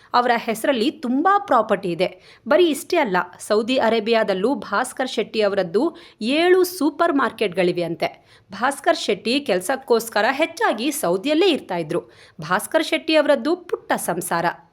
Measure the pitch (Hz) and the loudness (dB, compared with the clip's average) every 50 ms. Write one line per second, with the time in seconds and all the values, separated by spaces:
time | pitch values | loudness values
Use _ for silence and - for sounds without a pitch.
0 | - _ - 247 240 247 233 226 - 233 214 220 - 302 277 226 208 311 302 - | -14 _ 0 0 2 2 0 0 -2 -4 -6 -2 0 0 0 2 0 -2 -2 -4
1 | - 233 254 277 330 381 403 403 403 - 285 233 214 220 208 180 190 180 170 160 | -4 -2 -2 2 2 2 2 2 2 2 2 2 4 2 -2 -2 -2 -6 -2 0
2 | - - - - - - - _ _ 226 294 330 359 330 277 - - - 359 339 | -2 -2 -2 -10 -20 -20 -20 _ _ 2 4 4 4 4 2 -2 -4 -2 0 0
3 | 285 208 180 180 - - - - - - 214 214 233 214 262 254 - 220 226 226 | 0 2 0 -2 -2 -2 -10 -18 -4 0 0 0 2 2 0 2 2 2 2 2
4 | 208 220 226 220 214 196 196 185 190 247 277 208 - - 202 202 254 - - - | 2 2 2 2 2 0 0 0 0 0 -2 -2 -4 -4 -2 -2 -2 -2 -4 -6
5 | 262 254 - 247 208 220 - 220 208 196 196 196 180 170 170 208 294 339 - - | -6 -4 -2 -4 -4 -2 0 0 0 2 2 0 -2 0 0 0 0 0 -4 -8
6 | - - - _ 214 233 277 311 339 359 370 370 359 359 - - 277 311 302 - | -18 -20 -12 _ -4 -2 0 2 4 4 4 4 4 0 0 -2 -2 -2 0 0
7 | 339 339 285 277 262 226 - - 220 190 170 190 180 180 170 175 170 165 170 - | 0 0 2 0 0 -2 -2 -4 -4 -2 0 0 0 0 0 -2 -4 -4 -4 -4
8 | 180 - - - _ _ - - _ _ 196 190 233 277 277 - - 349 330 330 | -4 -6 -6 -10 _ _ -20 -20 _ _ -8 -4 -4 -4 -4 0 0 0 0 0
9 | - - 208 - - 226 247 285 285 - 190 185 180 - 269 - - - 233 226 | 0 -2 -2 -2 0 -2 -2 0 0 0 -2 0 0 -2 -4 -4 0 0 0 0
10 | 226 226 - 208 208 240 269 277 330 320 - - 453 381 277 208 233 302 285 - | 0 -2 -2 0 0 0 0 0 -2 -2 -2 -2 -2 -2 0 -2 -4 -4 -4 -2
11 | - 175 175 196 190 285 302 311 392 381 294 - - - 185 175 165 151 175 160 | -2 -2 -2 0 0 0 2 4 4 2 2 0 -2 -6 -6 -6 -4 -4 -4 -6
12 | - - - - - - _ - 156 156 180 214 214 - - 320 320 - 330 302 | -6 -8 -20 -20 -20 -20 _ -16 -4 -2 -2 -2 -2 0 0 0 0 0 -2 -4
13 | - - 320 311 285 294 285 240 226 294 359 359 - - - - - - - 214 | -2 2 2 2 4 4 2 2 2 -2 -2 -2 -4 -8 -8 -8 -4 -4 -4 -2
14 | - - 170 175 175 - 180 170 170 170 165 - - _ | -2 -4 -4 -4 -4 -2 -2 0 0 -2 -4 -4 -16 _